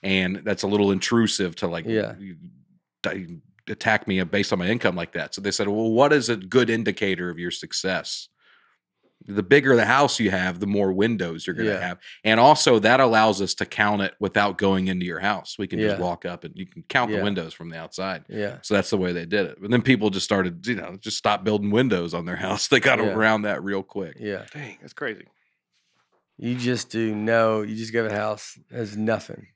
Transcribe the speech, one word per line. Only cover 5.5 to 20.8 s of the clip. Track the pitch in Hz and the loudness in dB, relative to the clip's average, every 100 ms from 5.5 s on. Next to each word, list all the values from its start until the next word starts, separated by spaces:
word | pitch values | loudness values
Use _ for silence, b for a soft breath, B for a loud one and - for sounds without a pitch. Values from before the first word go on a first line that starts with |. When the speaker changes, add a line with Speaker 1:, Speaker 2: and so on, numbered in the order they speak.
Speaker 1:
said, | - 101 | -2 -2
"Well, | 104 113 | 0 0
what | 113 143 | 4 6
is | 151 113 | 6 2
a | 113 | -4
good | 92 120 117 | 2 2 4
indicator | 113 104 95 101 90 90 | 0 -2 -2 -2 -2 -6
of | 85 | -6
your | 87 | -8
success?" | - - - 92 90 69 - - b b b b b _ _ _ _ - | -8 -8 -6 -4 -4 -4 -10 -12 b b b b b _ _ _ _ -8
The | 101 | -4
bigger | 92 143 131 120 | 4 4 6 4
the | |
house | 110 131 143 - | 6 4 4 2
you | 107 | 0
have, | 92 92 87 | 0 -2 -4
the | 98 | -2
more | 101 98 | 0 0
windows | 92 110 110 87 82 - | 0 0 0 -4 -6 -8
you're | |
gonna | 90 110 | -4 -2
Speaker 2:
Yeah. | 95 90 | -2 -6
Speaker 1:
have. | 87 B B | -10 B B
And | 107 110 | 2 6
also | 131 151 - 117 | 8 8 6 6
that | 104 131 | 6 6
allows | 131 110 110 98 | 6 6 4 2
us | 95 - | -2 -4
to | 98 | -6
count | - 104 104 | 0 0 2
it | 98 - | -2 -2
without | 101 107 101 87 | 0 2 2 2
going | 98 95 95 | 2 2 0
into | 90 | -2
your | 90 82 | -4 -4
house. | 98 98 - - | -2 -4 -6 -8
We | 98 | -6
can | 110 | -2
just | 107 98 | 0 0
Speaker 2:
Yeah. | |
Speaker 1:
walk | 90 85 | -4 -4
up | 87 87 | -8 -10
and | 82 90 | -14 -14
you | |
can | 92 - - | -16 -16 -4
count | 135 117 | -2 0
the | 107 | 0
Speaker 2:
Yeah. | |
Speaker 1:
windows | 104 95 82 | -2 -2 -6
from | - 85 | -12 -14
the | 82 | -14
outside. | 78 - 95 90 _ | -14 -8 -8 -8 _
Speaker 2:
Yeah. | 110 101 101 | -8 -8 -8
Speaker 1:
So | - | -2
that's | 101 95 | 0 2
the | 104 | 0
way | 90 | 0
they | 87 85 | -4 -2
did | 104 92 | -2 -2
it. | - | -6
And | 101 | 0
then | 120 | 0
people | 127 123 104 | 4 4 2
just | 95 | 0
started, | - 101 92 85 101 | 0 0 0 -4 -8
you | |
know, | 110 | -8